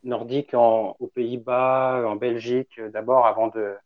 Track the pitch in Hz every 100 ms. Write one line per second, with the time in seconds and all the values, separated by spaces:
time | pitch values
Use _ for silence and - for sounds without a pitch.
0 | 123 120 117 139 143 123 117 113 113 -
1 | 123 127 117 123 117 127 131 131 131 127
2 | 113 104 123 117 113 127 131 - 110 107
3 | 110 131 117 110 113 110 104 101